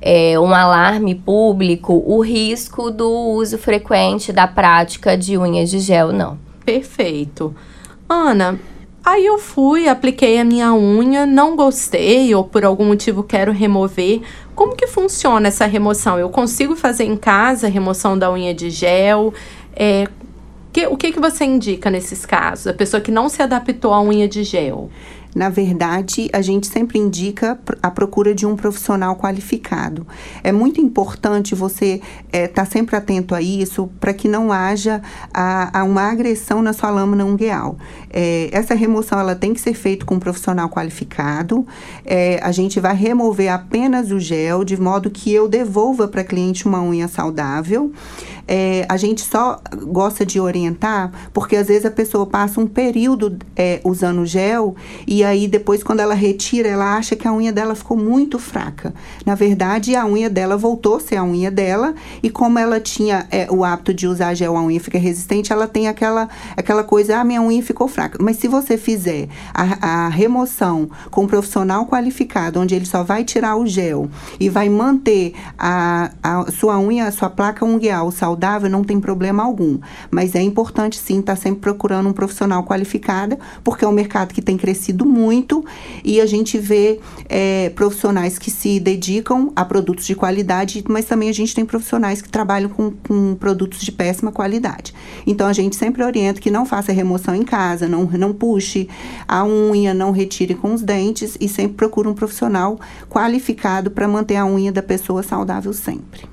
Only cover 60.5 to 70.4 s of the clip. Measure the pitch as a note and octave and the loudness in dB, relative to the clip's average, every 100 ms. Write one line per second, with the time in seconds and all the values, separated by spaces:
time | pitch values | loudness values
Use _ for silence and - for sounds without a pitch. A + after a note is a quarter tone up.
60.5 | G3+ A3+ A#3 G#3+ A#3+ - G3+ F3+ F3 F#3 | 0 0 2 2 0 0 -2 0 0 0
61.5 | G3 F#3+ F#3+ C4+ D#4 - - A3+ - A#3+ | 0 0 0 0 -4 -12 -6 -6 0 2
62.5 | A#3 A3+ A3 G#3+ - G#3+ G3 F3+ F#3+ F3+ | 4 2 0 -2 -2 0 0 -2 -4 0
63.5 | F#3 F3+ F3 F3 F#3 F3+ F3 F3 F3 E3+ | 2 2 0 -2 0 0 0 -2 0 0
64.5 | E3+ E3 E3 E3+ F3+ F3+ E3+ - G3+ G#3 | 0 2 0 0 0 0 -2 -2 -2 0
65.5 | G#3+ A3 G#3+ A3 G#3+ A3 A3+ A3 - - | 0 0 0 -2 0 0 0 -2 -8 -12
66.5 | - - G#3 G#3+ G#3 G#3 G#3+ A#3+ A#3+ A3+ | -8 0 0 4 2 4 2 2 2 2
67.5 | A#3 A#3+ - B3+ - D#3 - G3+ A3+ B3 | 0 0 -2 -2 -2 -6 0 0 0 0
68.5 | C4+ C#4 A3+ A3 A3 F3 D3+ C#3+ - - | 0 0 -2 0 -2 -2 -4 -6 -12 -8
69.5 | - F3+ G3 - E3 E3+ D#3+ G#3+ B3 | -2 0 0 -2 0 0 2 2 2